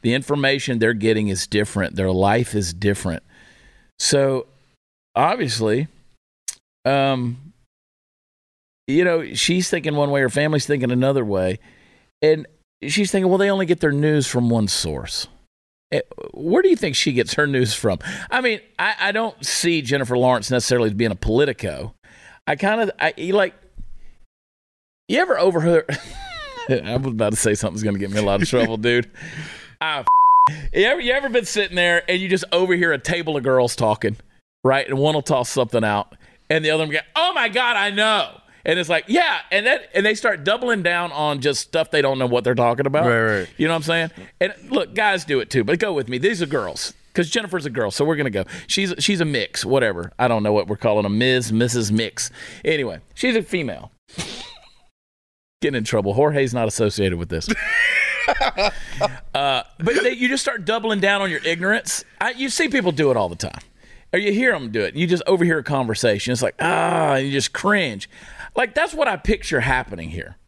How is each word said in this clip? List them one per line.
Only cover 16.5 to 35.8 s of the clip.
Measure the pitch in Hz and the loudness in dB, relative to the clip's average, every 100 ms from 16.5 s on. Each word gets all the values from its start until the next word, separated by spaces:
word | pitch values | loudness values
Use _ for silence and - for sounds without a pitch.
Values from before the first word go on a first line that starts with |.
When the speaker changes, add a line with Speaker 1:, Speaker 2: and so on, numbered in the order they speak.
| 233 | 4
Speaker 1:
do | 381 | 4
you | 349 | 4
think | 185 131 | 2 0
she | - | 0
gets | 123 117 | 0 0
her | - 147 | 0 0
news | 135 123 | 2 0
from? | 107 117 90 - - - | 0 0 -2 -4 -10 -4
I | - | -2
mean, | 254 214 - - | 0 -2 -8 -4
I, | 175 220 | -4 -2
I | 185 | -2
don't | 202 226 - | 0 -4 -6
see | - - 180 165 | -6 -2 2 0
Jennifer | 127 139 123 123 | 0 -2 0 2
Lawrence | 127 123 101 | 4 2 2
necessarily | 127 - 123 110 | 0 2 2 2
as | |
being | 104 113 | 2 0
a | 95 | 0
politico. | - 110 143 107 98 69 101 - _ - - - - | 0 2 2 0 -6 -8 -10 -14 _ -20 -20 -14 -4
I | 147 | 0
kinda, | 196 220 214 - | 0 0 0 0
I, | 156 - | -2 -2
you | 165 | -2
like, | 196 190 - - - - - - - - _ _ _ _ _ _ _ _ | 2 0 -2 -20 -16 -14 -12 -16 -20 -20 _ _ _ _ _ _ _ _
you | 285 | 0
ever | 370 - | 2 4
overheard, | 175 170 160 170 - | 4 4 4 4 2
<laughs> | 143 - 762 784 679 587 508 466 | -6 -6 -16 -14 -14 -14 -12 -2
I | 127 76 123 | -2 0 -4
was | 135 | -4
about | 110 107 | -2 -2
to | 107 | 0
say | 113 | 0
something's | 104 107 92 | 0 -2 -4
gonna | 107 101 | -4 -4
get | 98 | -4
me | 104 | -2
in | |
a | 101 | 0
lot | 98 | 0
of | 156 | 2
trouble, | 127 113 113 | 2 0 0
dude. | 113 120 113 - 165 - 156 - - - | 2 2 0 -8 -16 -14 -14 -16 -20 -8
Ah, | 156 147 127 1017 - - 988 | -4 -2 2 4 6 6 4
f-, | 156 139 | 2 -4
you | - 208 | 2 2
ever, | 302 | 2
you | 247 | 0
ever | 262 277 | -2 0
been | 240 | 0
sitting | 202 208 196 180 | 0 -2 -2 2
there | 175 170 - | 2 2 2
and | 185 | -2
you | 190 | 0
just | 185 - | -2 0
overhear | 175 185 175 170 | 0 2 2 2
a | 143 | 0
table | - 175 160 147 | -2 -4 -2 -2
of | |
girls | 131 131 123 - | 2 2 2 2
talking, | 113 107 - 107 - _ _ _ | 0 2 -2 -4 -14 _ _ _
right? | 127 135 139 | 2 2 0
And | 135 | 0
one | 147 | 2
will | 156 | 0
toss | 135 143 123 | 0 0 0
something | - 120 120 | 0 0 2